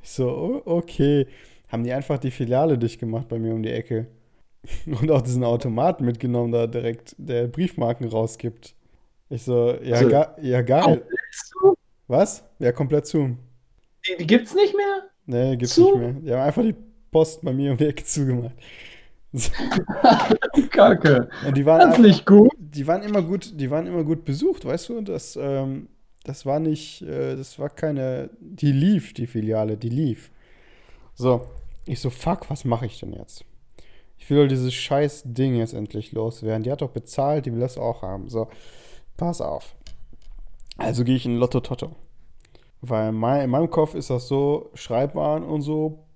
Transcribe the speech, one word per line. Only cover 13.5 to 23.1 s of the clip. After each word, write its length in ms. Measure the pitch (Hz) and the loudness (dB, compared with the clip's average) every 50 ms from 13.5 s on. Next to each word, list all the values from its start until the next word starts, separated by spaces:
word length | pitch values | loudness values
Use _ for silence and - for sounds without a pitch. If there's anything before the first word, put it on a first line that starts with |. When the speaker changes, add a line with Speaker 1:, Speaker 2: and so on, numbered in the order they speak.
| - _ _ _ _ _ _ _ _ _ _ | -20 _ _ _ _ _ _ _ _ _ _
Speaker 2:
Die, 120 | - 185 175 | -6 -6 -4
die 100 | 175 156 | 2 4
gibt's 260 | 208 240 233 - - | 4 4 4 2 2
nicht 200 | 370 415 392 403 | 2 2 2 2
mehr? 340 | 403 403 403 403 392 392 - _ _ _ | 0 0 0 -2 -4 -6 -12 _ _ _
Speaker 1:
Nee, 300 | 160 127 120 127 135 131 120 | -4 -2 0 0 0 0 -2
gibt's 200 | 123 120 - - | -2 0 6 6
Speaker 2:
Zu? 20 | |
Speaker 1:
nicht 160 | 349 381 392 | 8 8 8
mehr. 180 | 123 120 120 127 | 4 2 -2 -6
Die 180 | 139 165 156 120 | -8 -4 -4 -2
haben 80 | 127 | 0
einfach 220 | 131 147 - - 240 | 0 0 0 2 0
die 120 | 226 208 - - - _ _ _ - | 0 0 -2 -10 -20 _ _ _ 0
Post 300 | - 160 160 160 - - - | 2 2 2 2 0 -8 -6
bei 100 | - 127 | -4 -2
mir 180 | 135 139 143 | -2 0 0
um 60 | 139 117 | 2 2
die 80 | 151 | 2
Ecke 180 | 151 143 - - | 0 0 -2 -6
zugemacht. 520 | - - 156 143 131 123 123 120 117 123 - - - - - - - - - - - - _ - - - | -6 -2 -2 0 0 0 -2 -2 -6 -10 -14 -20 -20 -20 -20 -20 -20 -20 -20 -20 -20 -20 _ -20 -10 -6
So. 180 | 127 - - - - | -2 0 0 2 0
Speaker 2:
<laughs> 1120 | - 240 - - - - - - - 247 226 - - - - - - - - - 269 - | 0 -2 -2 -2 -2 -4 -6 4 6 6 6 6 4 2 0 0 0 -2 0 0 0 2
Kacke. 580 | - - 202 226 202 170 175 160 143 127 117 - - - | 6 6 8 8 8 6 6 4 4 4 2 -2 -8 -8
Speaker 1:
Und 160 | 135 143 139 135 | -4 -2 0 2
die 80 | 139 | 4
waren 160 | 147 160 165 | 6 8 8
Speaker 2:
Das 120 | 349 330 226 | 8 8 10
ist 60 | - | 10
Speaker 1:
einfach, 0 | |
Speaker 2:
nicht 260 | 233 208 180 139 - | 10 10 10 8 6
gut. 260 | - 196 208 214 247 - - | 8 10 10 10 10 8 2
Speaker 1:
die 300 | 170 151 147 143 139 143 | -18 -14 -10 -8 -2 -2
waren 160 | 165 190 208 | -2 -2 -2
immer 180 | 208 | -2